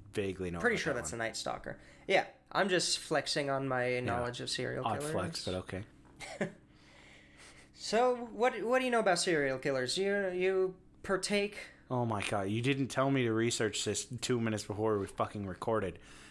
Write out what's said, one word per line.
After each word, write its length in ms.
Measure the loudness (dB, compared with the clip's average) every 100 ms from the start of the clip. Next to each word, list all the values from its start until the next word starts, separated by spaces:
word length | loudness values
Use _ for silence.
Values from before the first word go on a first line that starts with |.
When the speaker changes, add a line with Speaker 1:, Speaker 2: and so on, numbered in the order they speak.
| -8
Speaker 1:
vaguely 360 | -2 -2 -2 -4
know 80 | 0
Speaker 2:
pretty 160 | 0 0
Speaker 1:
about 60 |
Speaker 2:
sure 120 | 0
Speaker 1:
that 60 | -2
Speaker 2:
that's 120 | -4
Speaker 1:
one. 80 | -4
Speaker 2:
a 40 |
Night 120 | -4 -4
Stalker. 400 | -4 -4 -8 -12 -16 -10 2
Yeah, 160 | 2 2 -6 -4
I'm 180 | 0 2
just 300 | 2 2 -2
flexing 520 | 0 0 0 -2 0
on 180 | 0 0
my 180 | 0 2
Speaker 1:
Yeah. 140 | 0
Speaker 2:
knowledge 400 | 0 0 -2 -4
of 100 | -4
serial 340 | -4 -2 -2
Speaker 1:
Odd 140 | -2 -2
Speaker 2:
killers. 140 | -2
Speaker 1:
flex, 320 | -2 -2 -4
but 100 | -4
okay. 280 | -4 -4 -8 -8 -16 -20 -16 -10 -6
Speaker 2:
<laughs> 80 | -6 -8 -20 -20 -20 -20 -20 -20 -20 -20 -20 -20 -20 -14
So, 520 | 0 4 4 2 -4
what, 220 | 0 0 2
what 140 | 2 2
do 80 | 4
you 40 |
know 100 | 4
about 180 | 4 4
serial 400 | 4 4 2 2
killers? 400 | 0 0 0 0
You, 320 | 0 2 0
you 400 | 0 2 4 2 -2 -18 -10
partake? 560 | -2 -2 2 0 0 -6 -16 -16 -4
Speaker 1:
Oh 160 | -2 0
my 160 | 0
God, 260 | 0 0 0
you 140 | 0
didn't 260 | 0 0 0
tell 220 | 0 2
me 140 | 2
to 80 | 2
research 500 | 4 2 2 0 0
this 220 | -2 -2 -4 -4
two 180 | 0 2
minutes 220 | 2 0
before 340 | -2 0 2 2
we 80 | 0
fucking 400 | -2 -2 -2 -6
recorded. 520 | -4 0 0 0 -6 -14 -20 -12